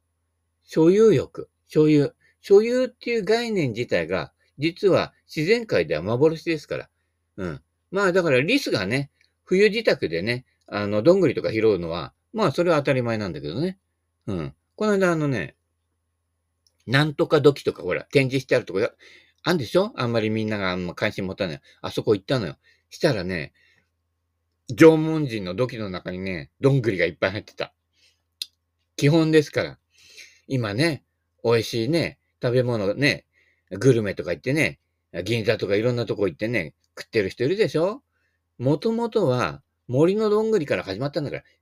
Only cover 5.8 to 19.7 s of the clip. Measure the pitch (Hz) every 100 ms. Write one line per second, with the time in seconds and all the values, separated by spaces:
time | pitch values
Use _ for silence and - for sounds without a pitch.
5.8 | 80 76 90 123 156 160 - 156 - 69
6.8 | - _ _ _ _ - 90 71 - _
7.8 | _ 185 202 180 170 127 151 277 277 156
8.8 | 95 127 143 _ _ _ _ 185 214 214
9.8 | 220 190 87 82 101 123 - _ - 101
10.8 | 104 107 123 196 165 98 85 110 110 95
11.8 | 85 85 69 - _ 220 196 139 175 156
12.8 | 139 131 120 110 104 151 147 95 180 185
13.8 | _ _ _ _ - 92 71 - _ -
14.8 | 214 202 185 165 147 120 73 - _ _
15.8 | _ _ _ _ _ _ _ _ _ _
16.8 | - 131 151 143 170 156 143 139 - -
17.8 | 90 78 - 143 131 131 - 127 98 90
18.8 | 120 - - - _ _ - 175 113